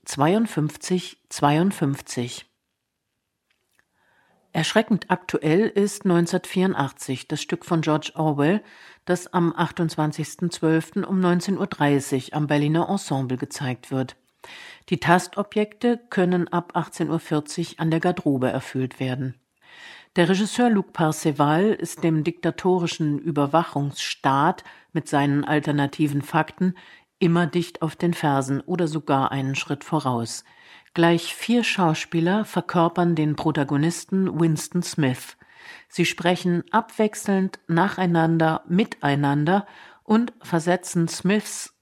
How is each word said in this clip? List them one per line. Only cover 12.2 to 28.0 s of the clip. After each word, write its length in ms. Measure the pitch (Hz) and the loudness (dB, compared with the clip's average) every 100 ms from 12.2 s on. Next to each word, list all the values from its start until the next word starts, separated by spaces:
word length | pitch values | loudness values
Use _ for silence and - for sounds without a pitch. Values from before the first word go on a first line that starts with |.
| - | -4
am 120 | 151 147 | -4 0
Berliner 440 | 147 147 165 - | 0 2 0 0
Ensemble 480 | 196 - 135 127 127 | -4 -2 -4 -2 -4
gezeigt 520 | 135 - 131 123 - | -6 -6 -6 -6 -6
wird. 260 | 131 127 - _ _ - - - - - | -4 -4 -8 _ _ -20 -20 -20 -16 -6
Die 100 | 185 | -2
Tastobjekte 1000 | 156 180 - 202 196 214 208 - 240 240 - | 4 4 2 -8 -4 -2 -4 -2 -2 -2 -2
können 360 | 202 180 180 170 | 0 2 2 0
ab 240 | 175 170 | -2 -2
achtzehn 340 | 180 156 - 156 | -4 -4 -4 -2
Uhr 120 | 160 | -2
vierzig 600 | - 151 151 - 165 - | 0 -4 -2 -8 -8 -2
an 100 | 160 | 0
der 100 | 160 | 2
Garderobe 500 | 180 170 151 131 127 | 0 0 0 2 0
erfüllt 500 | 131 - 131 131 - | -2 -4 -4 -4 -4
werden. 340 | 131 127 131 - _ _ _ - - - - - | -4 -4 -6 -8 _ _ _ -20 -20 -20 -6 2
Der 140 | 175 | 4
Regisseur 400 | 190 214 - 247 | 4 0 2 4
Luc 240 | 208 - | 2 0
Parseval 800 | - 156 151 160 143 147 160 214 | 0 0 2 -2 2 2 4 2
ist 280 | - 170 - | 0 -4 -2
dem 220 | 165 160 | 0 2
diktatorischen 920 | 151 165 170 - 185 185 170 - 156 147 | 0 -2 -4 0 2 2 0 -2 -2 -2
Überwachungsstaat 1500 | 170 143 139 160 - 143 143 - - - 139 135 160 - - - _ | -2 0 2 2 0 -4 -4 -6 -8 -2 0 2 2 0 -10 -20 _
mit 120 | 160 - | -6 0
seinen 360 | 143 143 143 | 0 2 0
alternativen 800 | 143 151 151 143 139 - 151 143 | 0 -2 0 0 -2 -2 -2 -2
Fakten 520 | - 160 156 - 185 - - - _ - | -2 -2 -2 -2 -2 -2 -14 -20 _ 0
immer 280 | 175 170 170 | 2 2 2
dicht 360 | 180 165 - | -2 -4 -4
auf 140 | 160 | -6
den 180 | - | -2